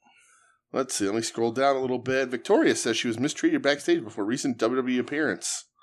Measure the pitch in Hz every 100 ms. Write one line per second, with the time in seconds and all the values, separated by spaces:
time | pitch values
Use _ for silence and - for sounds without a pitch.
0 | _ _ _ _ _ _ _ 123 127 -
1 | 98 110 113 - 117 113 139 135 131 123
2 | 120 131 127 123 - 233 220 113 123 113
3 | 123 110 143 - 160 147 139 143 - 170
4 | 110 - 101 131 143 117 113 131 127 123
5 | 120 147 143 90 - - - _